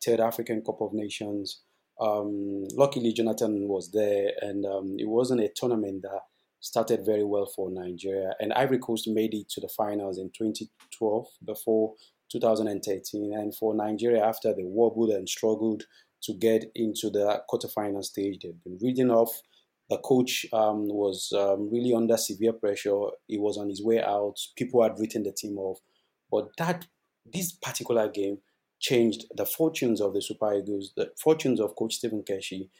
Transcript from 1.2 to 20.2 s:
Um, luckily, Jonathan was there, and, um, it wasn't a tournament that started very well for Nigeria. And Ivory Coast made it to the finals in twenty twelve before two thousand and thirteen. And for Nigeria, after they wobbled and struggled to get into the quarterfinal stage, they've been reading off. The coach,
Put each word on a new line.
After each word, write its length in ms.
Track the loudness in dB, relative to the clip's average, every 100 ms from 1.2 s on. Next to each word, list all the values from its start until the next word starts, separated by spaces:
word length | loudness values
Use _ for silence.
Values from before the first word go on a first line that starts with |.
| -4 -4 -6 -10 _ _ _ -4
Um, 680 | 0 0 -2 -4 -4 -4 -2
luckily, 400 | 2 4 4 0
Jonathan 540 | 2 0 2 0 0 0
was 240 | -2 -2
there, 400 | 0 2 2 0 -2
and, 240 | -6 -4 -4
um, 320 | -4 -4 -4
it 80 | 0
wasn't 340 | 2 2 2
a 80 | 0
tournament 540 | -2 -2 0 -2 -6
that 160 | -8 -8 -10 _ _ _
started 440 | -4 -2 2 2 2
very 180 | 2
well 220 | 2 0 -2
for 260 | -4 -6
Nigeria. 640 | -6 -8 -8 -4 -4 -2 -4
And 100 | 0
Ivory 280 | 2 2 2
Coast 280 | 0 -4 0
made 260 | 0 0
it 140 | -2 -6
to 100 | -8
the 80 | -6
finals 480 | -4 -2 -2 -4 -6
in 120 | -8
twenty 380 | -4 -4 -4 -8 _ _
twelve 340 | -2 0 0 -2 -12 -10
before 480 | -4 2 4 2 -2 -20 _ -10
two 120 | -2
thousand 260 | 2 2 0
and 160 | -2
thirteen. 480 | -4 -4 -6 -6 -4
And 220 | -4 -6 -2
for 180 | -2
Nigeria, 480 | 0 -2 0 2 4
after 320 | 4 2 0
they 120 | -2 -2
wobbled 440 | 2 4 4 2
and 180 | 0 -4
struggled 540 | -2 0 2 0 -2 -6 _ _ _
to 100 | -8
get 360 | 0 2 2 0 -4
into 340 | -4 -2 -2
the 340 | 2 2 0 -2
quarterfinal 540 | -4 -4 -4 -4 -4
stage, 360 | -6 -4 -4 -4
they've 180 | -10 -14
been 160 | -14 -4
reading 280 | 0 2 6
off. 320 | 6 4 2 -14 _ _ _ -4
The 100 | -2
coach, 460 | 4 4